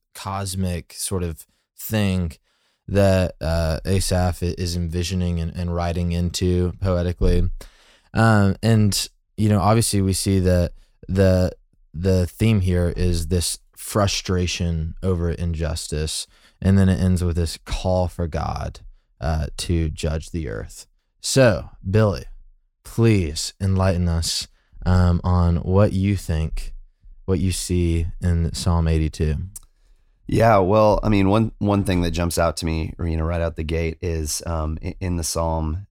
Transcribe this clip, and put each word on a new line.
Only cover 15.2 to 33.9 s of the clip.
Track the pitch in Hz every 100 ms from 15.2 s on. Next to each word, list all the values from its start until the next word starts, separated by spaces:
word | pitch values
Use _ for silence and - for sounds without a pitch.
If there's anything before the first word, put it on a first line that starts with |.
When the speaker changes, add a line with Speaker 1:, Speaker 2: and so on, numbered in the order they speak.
| 85
Speaker 1:
injustice. | - 85 80 78 82 - 76 78 - - _ _ _
And | 95 98
then | 95
it | 92
ends | 92 90
with | 90 82
this | 82 - -
call | - 92 92 90
for | - 85
God, | 78 78 - 73 - - - _ _
uh, | 73 78 73 -
to | - 85 80
judge | 76 80 80 -
the | 87 69
earth. | 53 - - - _ _ _
So, | - 135 123 80 - - 95
Billy, | 107 107 69 - - - _ _ _
please | - - 113 104 80 78 - -
enlighten | 98 95 95 87 87
us, | 85 80 - - _ _ - -
um, | 90 90 87
on | 92 90 85 85
what | - 95 107
you | 95 98 98
think, | - 80 80 - - - - _ - - -
what | 92
you | 92
see | 85 - 90 85 82 82 -
in | 87 85 82
Psalm | - - 85 80
eighty-two. | 80 78 - 78 73 90 - - _ _ _ _ _ -
Speaker 2:
Yeah, | - 113 104
well, | 90 107 107 98
I | 107
mean, | 101 95
one, | 107 110 -
one | 104 101
thing | 98 90
that | 87
jumps | 82 85 85
out | 82 -
to | 82
me, | 80 80 -
or, | 85
you | 80
know, |
right | 80 85
out | 85 80
the |
gate | 78 80 82